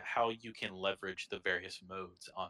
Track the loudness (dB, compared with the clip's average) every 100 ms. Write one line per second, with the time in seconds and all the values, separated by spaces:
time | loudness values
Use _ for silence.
0 | 0 4 4 2 -6 -6 -4 0 2 2
1 | -2 -4 -4 0 2 2 0 -8 -8 -6
2 | -8 -10 -8 -4